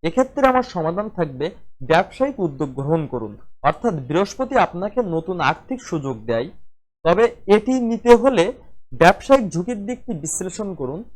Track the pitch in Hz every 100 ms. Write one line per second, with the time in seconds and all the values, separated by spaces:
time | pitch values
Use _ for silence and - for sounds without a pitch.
0 | 196 202 262 - 262 254 247 185 160 175
1 | 214 190 160 131 156 - - - - 160
2 | 190 - 269 269 175 135 151 131 139 160
3 | 143 123 110 104 - - 139 151 240 165
4 | 123 151 202 - 254 262 180 175 202 247
5 | 214 165 165 180 139 160 - 160 - 165
6 | 135 117 110 113 127 - - - _ _
7 | 156 180 226 - - 208 214 254 233 226
8 | 240 240 247 240 175 - - - - 123
9 | 165 190 - 277 208 165 180 240 202 247
10 | - 180 151 - 185 180 208 170 127 156
11 | 233